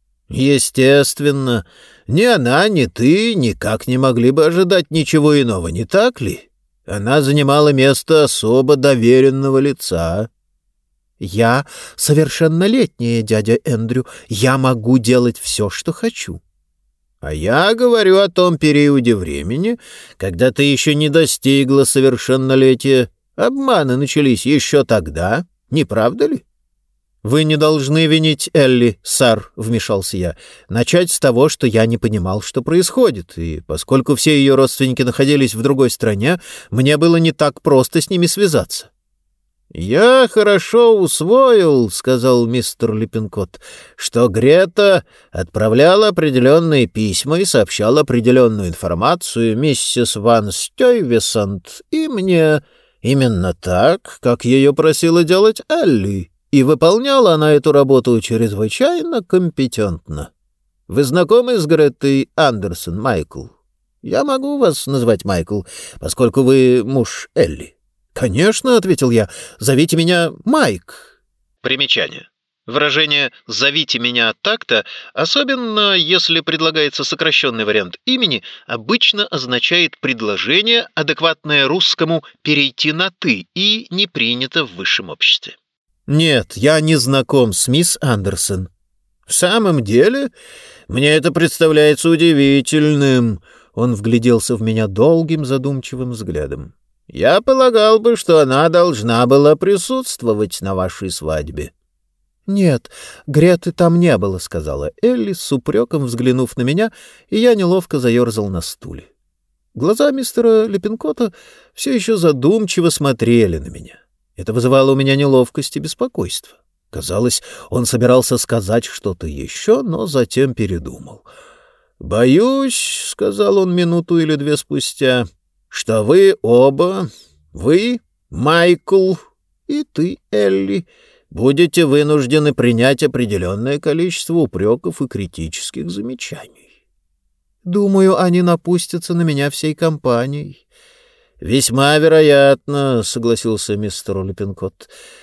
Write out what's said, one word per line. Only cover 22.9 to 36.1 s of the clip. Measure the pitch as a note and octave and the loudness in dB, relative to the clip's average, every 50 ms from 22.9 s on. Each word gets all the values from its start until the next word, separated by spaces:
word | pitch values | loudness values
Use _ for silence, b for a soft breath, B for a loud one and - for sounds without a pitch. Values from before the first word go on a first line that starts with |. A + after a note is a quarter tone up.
| C3+ B2+ B2 - - _ _ _ _ | 2 2 0 -2 -6 _ _ _ _
Обманы | - - B3 C4+ C#4 C#4 C4+ A#3+ F#3 D3+ C3 B2+ | -2 -2 -2 -2 -2 -2 0 0 0 0 0 -2
начались | B2+ C#3+ C3 - D3+ D3 C3+ A#2+ G2+ - | -2 -2 -2 -2 0 2 2 2 0 0
еще | B2 D3 C#3+ - - - C#3+ C3+ | 0 0 0 0 2 0 0 2
тогда, | - A#2 G#2 E2 D2+ C#2+ D#2+ E2+ F#2 A2+ D3 F3 - _ _ _ _ | 2 0 -2 -2 -4 -6 -4 -2 -2 -2 -2 -4 -8 _ _ _ _
не | C3 D#3 D3 | -4 -4 -2
правда | - G#3 A2+ G#2+ A#2+ B2+ A#3 - | -2 -2 0 0 0 0 0 -2
ли?» | F#4 D#4 - - _ _ _ _ _ _ _ _ _ _ _ _ _ _ _ _ | -2 -2 -4 -8 _ _ _ _ _ _ _ _ _ _ _ _ _ _ _ _
«Вы | G#2 B2 D3+ D#3 | -2 0 0 2
не | D3+ D#3 | 0 0
должны | D3 D3+ D3+ D#3 D3+ C3+ C3 D3+ D#3+ E3 | 2 2 2 2 0 -2 -2 0 0 2
винить | D3+ D#3 D#3+ D#3 D#3+ D3+ C#3+ - - - | 2 2 2 2 0 -2 -2 -6 -4 0
Элли, | D#3 C#3 C3 B2+ B2 A#2+ A#2+ G2+ - _ | 2 2 4 4 4 2 2 0 -2 _
сэр», | - - - C#3 A#2+ A2 G#2+ - - _ | -8 -2 0 2 2 2 0 -2 -10 _
вмешался | - A2+ A2 A#2 A2 - - A2+ G2 F#2 - - | -10 -6 -4 -4 -4 -2 -4 -4 -4 -4 -6 -6
я. | F#2+ F2+ E2+ D#2 B B B B B B B | -6 -6 -6 -8 B B B B B B B
«Начать | F2+ A#2 A#2+ - - F3 F3+ F3 | -4 -4 -2 0 2 0 2 0
с | - - | -2 0
того, | - C#3 A#2+ A#2 C3+ D#3 | 0 0 2 4 2 2
что | - - - | 0 0 -2
я | B2 G#2 A2 A2+ | 0 2 2 2
не | A2+ A#2 A2+ | 2 0 -2
понимал, | - A2+ G#2+ G#2 F2 F#2 F#2+ G#2+ | -2 -2 -2 -2 -4 -4 -4 -6
что | - - - C3+ A#2+ | -6 -6 -6 -6 -4
происходит, | - E3 F3 F#3 - - C4 B3+ G#3 C3 G2 E2+ - - | 0 0 0 0 0 2 2 2 2 2 -2 -10 -14 -12
и | - E2 E2 D#2 D2+ - | -10 -8 -8 -8 -10 -8
поскольку | - D#2 - - - C3+ C3+ B2+ - D3 | -8 -8 -8 -4 0 0 0 2 0 0
все | A#2+ - D#3 D3+ C#3+ | 0 2 2 2 4
ее | C#3 C#3 C3+ | 4 4 4
родственники | C3 C#3 B2+ - - C#3 C3 B2 - C3 | 4 2 2 0 -2 -2 -2 0 -2 -2
находились | B2 A#2 - C#3 C3+ D3 C#3+ C3+ A#2 G#2 | -2 0 0 0 2 2 2 2 0 -2
в | A2 | -2
другой | A#2 C3+ C#3+ C3 C3+ B2 | -2 -2 2 2 2 0
стране, | - - - A2+ | 0 -2 -2 -2